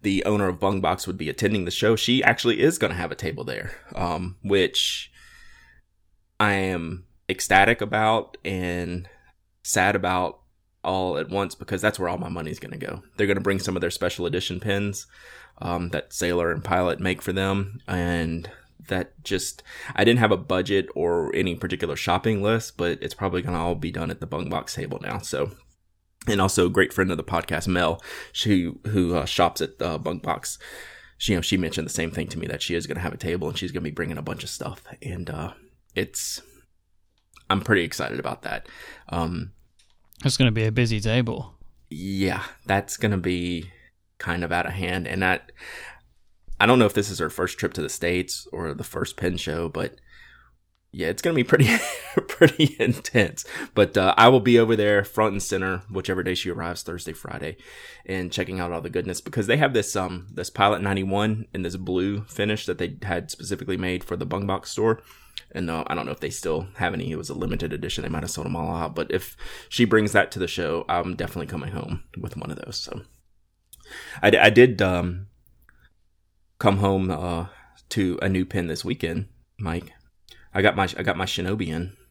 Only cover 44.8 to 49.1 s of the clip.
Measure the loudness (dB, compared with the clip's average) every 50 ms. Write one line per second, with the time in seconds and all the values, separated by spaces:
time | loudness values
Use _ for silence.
44.8 | -4 -2 -2 -4 -4 -4 -2 0 2 2 0 0 -4 -14 -20 -20 -18 -16 -16 -16
45.8 | -16 -18 -20 -20 _ _ _ _ _ _ _ _ _ -10 0 4 6 6 8 8
46.8 | 6 6 4 2 0 0 -2 -4 -4 -4 0 -2 -2 -2 -2 -4 -4 -4 -2 -4
47.8 | -6 -6 -4 -4 -2 0 0 0 -2 -4 -6 -10 -10 -12 -8 -6 -6 -6 -6 -8
48.8 | -10 -8 -6 -6 -6 -6